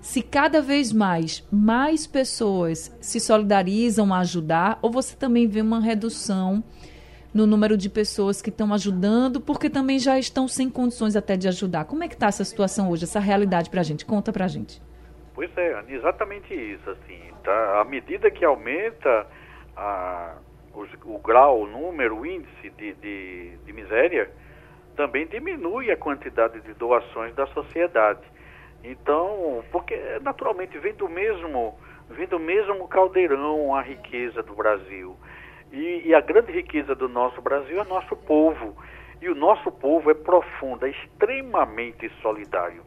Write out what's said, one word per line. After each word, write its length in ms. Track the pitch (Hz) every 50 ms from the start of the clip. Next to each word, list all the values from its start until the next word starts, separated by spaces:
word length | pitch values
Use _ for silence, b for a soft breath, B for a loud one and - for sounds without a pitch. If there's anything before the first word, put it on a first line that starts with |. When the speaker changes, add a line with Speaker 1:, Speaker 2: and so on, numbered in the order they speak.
Speaker 1:
se 220 | - - - 262 226
cada 400 | - - 285 285 311 285 311 285
vez 300 | 254 277 285 285 220 214
mais, 520 | 220 208 190 175 165 165 160 - - - -
mais 560 | - 202 208 214 226 240 269 302 320 311 -
pessoas 880 | - - 277 262 262 - - 226 208 196 185 175 165 165 160 - - - -
se 180 | - - - 233
solidarizam 960 | 220 - 220 214 214 202 202 196 185 180 196 214 233 240 214 214 208 202 190
a 60 | 185
ajudar, 580 | 180 175 180 175 160 156 160 165 175 202 226 - -
ou 80 | 226 233
você 240 | 262 254 - -
também 320 | - - 269 233 240 240 226
vê 140 | 196 214 220
uma 180 | 220 226 226
redução 800 | 214 226 226 208 202 226 220 - - - 202 190 185 185 190 208 233 B B B B B B B B B B B B B B
no 120 | 208 214
número 300 | 214 214 214 214 214 214
de 140 | 208 180 202
pessoas 500 | - 220 214 214 - - 202 196 202 196
que 100 | - 214
tão 220 | 202 - 220 208 202
ajudando, 680 | 208 190 202 196 180 180 202 220 240 254 262 240 285 -
porque 260 | - 294 - - 302
também 300 | 294 277 269 262 269 269
já 200 | 240 269 262 269
estão 300 | 254 - - 269 262 254
sem 220 | - - 262 262
condições 460 | - - 247 247 233 - 226 214 202
até 200 | 214 202 - 196
de 100 | 185 185 196
ajudar. 360 | 180 175 - 185 175 160 151
Como 180 | - - 311 349
é 60 | 320
que 80 | -
tá 120 | - 247 208
essa 160 | 202 - 202
situação 460 | 190 - - 202 190 - - 196 185
hoje, 140 | 170 160 175
essa 160 | 170 - 208
realidade 480 | 202 196 202 196 208 196 180 170 170 -
pra 140 | - 180 175
gente? 240 | 151 151 151 -
Conta 260 | - 226 202 - - -
pra 160 | - - 98
gente. 320 | 73 - 107 - - - - B B B B B B - - - -
Speaker 2:
Pois 160 | - 160 180 - -
é, 160 | 180 170 139 107
Anny, 140 | 104 117 135
exatamente 640 | 139 - 160 185 - 214 202 202 202 196 - 202
isso, 340 | 160 117 104 101 - - 101
assim, 320 | 95 - - - 90 85 85 87 - - -
tá? 380 | 95 98 110 113 101 98 104
À 40 | 110
medida 460 | 123 139 131 - - 320 - - 208
que 120 | 196 - 175
aumenta 840 | 160 139 113 104 117 135 165 208 226 220 - - 147 120 110 104 B B B B B B B B B -
a, 600 | - 98 104 101 95 90 90 90 87 85 82 82 71 - - - - - - -
os, 140 | 107 104 95 - - -
o 140 | - 110 -
grau, 420 | - - 113 123 135 147 135 113
o 60 | 104
número, 540 | 104 107 123 156 180 180 151 131 113 110 110
o 40 | 123
índice 460 | 160 190 180 - - - - - 101
de, 240 | - - 107 104 92
de, 640 | - - 104 101 98 95 92 92 90 87 87 87 82 -
de 60 | - 101
miséria, 580 | 113 107 92 104 113 139 175 175 135 101 - - B B B B B B B B B B B -
também 300 | - 147 139 - 135 160
diminui 640 | 165 - 233 294 359 381 294 190 170 196 254 262 226
a 60 | 180
quantidade 640 | - - 151 143 139 - 135 - 117 113 113 113 113 -
de 100 | - 107
doações 640 | - 120 117 123 120 - - - 120 113 117 117
da 120 | 127 139 135
sociedade. 760 | - 151 139 - - 165 170 170 - 120 107 107 101 - - - B B B B B B B B B B -
Então, 800 | 117 131 - - - 143 156 170 190 214 208 180 160 131 117 113 -
porque 240 | - - - - 453 - - - - 440 277
naturalmente 560 | 285 269 - 523 523 415 359 370 - - 311
vem 160 | 143 403 -
do 120 | - 202
mesmo, 720 | 180 165 175 196 226 214 180 165 170 147 127 117 110 - B B B B B B -
vem 180 | - - 180
do 120 | 185 185 175
mesmo 500 | 160 160 180 208 214 190 202 190 180 165
caldeirão 840 | - 190 190 185 185 180 185 165 139 139 143 151 156 156 151 139 135
a 80 | 135 131
riqueza 600 | 127 139 127 - - 131 120 123 117 107 113 107
do 120 | - 101
Brasil. 600 | 104 107 107 107 98 92 92 98 95 92 90 92 - B B B B B B B B B - -
E, 300 | 135 156 170 175 170 165
e 80 | 165 160
a 60 | 156
grande 320 | 147 - 160 208 233 208 165
riqueza 420 | 185 170 - - 151 139 143 135
do 140 | 127 131 123
nosso 340 | 123 120 123 127 123 - 113
Brasil 380 | 127 135 143 139 131 160 185
é 40 | 208
nosso 300 | 190 185 185 - - -
povo. 640 | - - - 156 151 156 160 160 - - - - B B B B B B B B B
E 80 | - 180
o 60 | 170
nosso 360 | 143 147 180 214 208 - 185 -
povo 380 | - - 139 156 165 151 151
é 40 | 156
profundo, 720 | 151 - - 175 180 - - - - - 135 123 117 -
é 40 | 131
extremamente 1200 | 139 - - - - - 202 214 262 269 269 254 220 180 143 117 107 110 120 120 113 - - 110 - - -
solidário. 600 | 113 107 107 104 - - 92 87 87 85 85 80